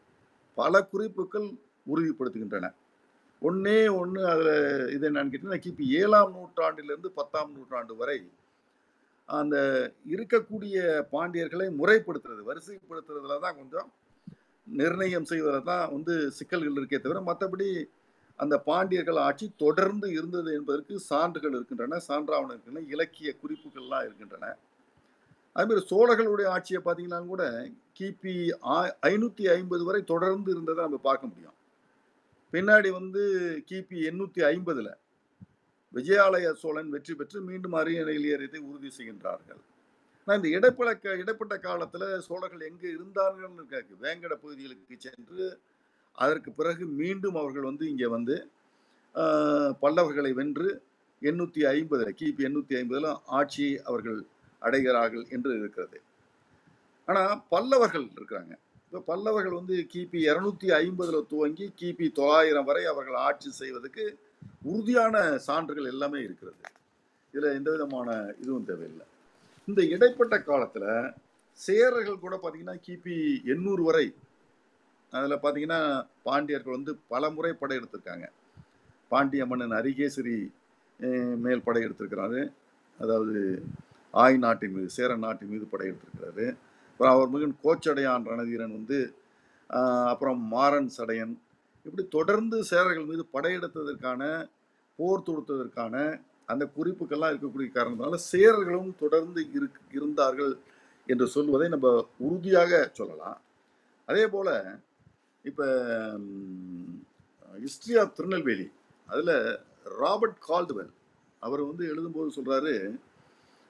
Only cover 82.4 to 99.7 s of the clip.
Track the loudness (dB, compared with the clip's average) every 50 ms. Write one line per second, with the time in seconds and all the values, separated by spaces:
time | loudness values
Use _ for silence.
82.4 | -4 -6 -8 _ _ _ _ _ _ _ _ -6 -2 0 2 2 2 0 0 0
83.4 | 0 -2 -2 -4 -6 -10 -14 -14 -16 _ -20 _ _ _ 4 6 8 8 8 6
84.4 | 6 4 2 2 0 -6 -4 -4 -6 -6 -4 -2 -2 0 0 -2 -2 -4 -6 -6
85.4 | -8 -8 -8 -8 -8 -8 -8 -6 -6 -6 -8 -10 -14 -18 -16 -14 -14 -10 -6 -4
86.4 | -4 -4 -4 -8 _ _ _ _ _ -10 _ 4 6 8 8 8 6 4 2 0
87.4 | -2 -2 -2 0 2 2 2 2 2 0 0 2 2 2 2 0 0 -4 -6 -6
88.4 | -4 -4 -4 -6 -6 -8 -8 -10 -6 -2 -2 -2 -2 -2 -6 -16 _ _ _ _
89.4 | _ _ _ _ _ -4 -2 0 2 2 2 2 2 2 0 0 0 -2 -2 -2
90.4 | -2 -2 2 4 4 6 6 4 0 -2 -6 -8 -6 -4 -4 -4 -4 -6 -10 -12
91.4 | _ _ _ _ _ _ _ _ -20 -14 -8 -8 -6 -2 0 0 2 4 2 2
92.4 | 2 0 -2 -2 0 2 4 4 6 4 2 0 -2 -6 -6 -6 -6 -4 -4 -2
93.4 | 0 0 -2 -2 -4 -8 -8 -8 -8 -8 -8 -6 -4 -4 -4 -2 -4 -4 -4 -6
94.4 | -8 -10 _ _ _ _ _ _ _ _ _ -4 0 0 0 0 -2 -4 -6 -6
95.4 | -4 -4 -4 -4 -6 -6 -6 -6 -6 -4 -2 -2 -2 -2 -4 -6 -14 _ _ _
96.4 | _ -6 -4 -4 -4 -4 -4 -4 -4 -4 -4 -4 -6 -4 -2 -2 0 0 -2 -2
97.4 | -6 -8 -6 -6 -8 -4 0 0 0 0 -2 -4 -4 -4 -4 -6 -6 0 4 8
98.4 | 8 8 8 8 2 0 -2 -2 -4 -6 -6 -2 0 4 4 4 2 2 -4 -6
99.4 | -6 -4 -4 -4 -4 -4